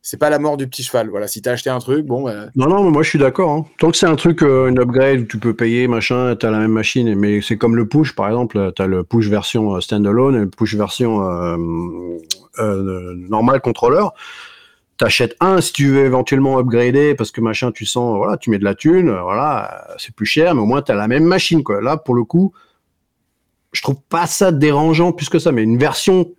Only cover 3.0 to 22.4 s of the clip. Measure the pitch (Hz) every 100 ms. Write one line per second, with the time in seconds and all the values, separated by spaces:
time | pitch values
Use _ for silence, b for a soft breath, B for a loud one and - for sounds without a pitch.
3 | 151 147 135 - 175 147 156 - 160 170
4 | 180 151 170 160 147 131 131 127 123 123
5 | 135 135 113 110 117 110 117 120 127 113
6 | 107 123 127 117 113 110 110 110 107 131
7 | 117 98 104 104 - 110 117 117 110 147
8 | 143 - 104 117 120 107 95 - 95 92
9 | 87 117 107 104 - 117 107 92 - 104
10 | 101 113 135 127 98 - 110 107 98 -
11 | 120 107 95 87 87 85 85 82 87 87
12 | 87 85 80 - _ - 110 98 98 92
13 | 90 90 90 107 120 135 123 117 117 156
14 | 208 B B B B B B B _ -
15 | 113 - 117 - 180 190 - - 139 135
16 | 135 127 123 135 135 131 127 117 123 135
17 | 147 135 110 - 113 107 127 - 107 127
18 | 120 104 175 196 - 101 98 101 156 180
19 | 170 95 90 104 151 127 - - - -
20 | - - 107 151 175 147 104 139 139 104
21 | 107 135 165 185 - 170 127 101 117 151
22 | - 120 113 170